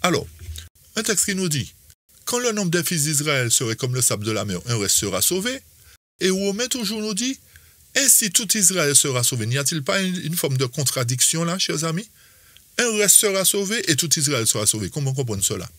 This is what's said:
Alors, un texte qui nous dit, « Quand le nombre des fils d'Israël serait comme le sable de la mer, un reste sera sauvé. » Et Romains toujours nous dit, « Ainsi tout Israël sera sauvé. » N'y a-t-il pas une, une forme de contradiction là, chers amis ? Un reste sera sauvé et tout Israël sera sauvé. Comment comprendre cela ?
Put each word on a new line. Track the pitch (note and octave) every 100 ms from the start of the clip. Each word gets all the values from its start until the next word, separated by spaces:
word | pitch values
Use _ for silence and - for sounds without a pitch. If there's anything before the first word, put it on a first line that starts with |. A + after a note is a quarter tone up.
Alors, | F3+ C3 - - - - - _ - A3
un |
texte | A3 G3+
qui | -
nous | F#3+ F#3
dit, « | D3 F#2 - - - _ -
Quand | - A#3+
le | B3
nombre | G#3+ F#3
des | E3+
fils | D#3+ E3+
d'Israël | D3 C#3+ D3+ C#3 A#2+
serait | - A2+ A2+
comme | B2+
le | B2+
sable | A#2+ G#2+
de | G#2+
la | G#2+
mer, | G2 F2 G#2+
un | A#2
reste | G2 -
sera | G2+ F#2
sauvé. » | - F3+ A3 C4 - - - - _ _
Et | F#3+
Romains | F#3+ G3 G3 B3
toujours | B3+ G3+ A3
nous | G#3+
dit, « | G3+ B3+ C4+ - - - _ - -
Ainsi | C4+ - A3
tout | - G#3+ A3
Israël | F#3 F#3 C#3+
sera | C#3 D3+ B2+
sauvé. » | A#2+ B2 A2
N'y | C3+
a-t-il | C#3 D#3+
pas | C#3 G3
une, | F#3 F3+
une | D3+ E3+
forme | D#3 C3
de | C3
contradiction | D3+ C#3+ - A#2+ B2+ - D#3+
là, | E3+ F#3
chers | - E3
amis ? | D#3+ E3 - - - - - - _ -
Un | A#3+ G#3+
reste | G3+ -
sera | G#3 F#3+
sauvé | F#3 G3+ G3 A3+ -
et | C#3+
tout | E3 E3
Israël | C#3+ C3+ A2
sera | G#2+ G#2+
sauvé. | A2 F#2
Comment | D#3+ C3+
comprendre | C3+ B2 G2
cela ? | F#2+ G2 F2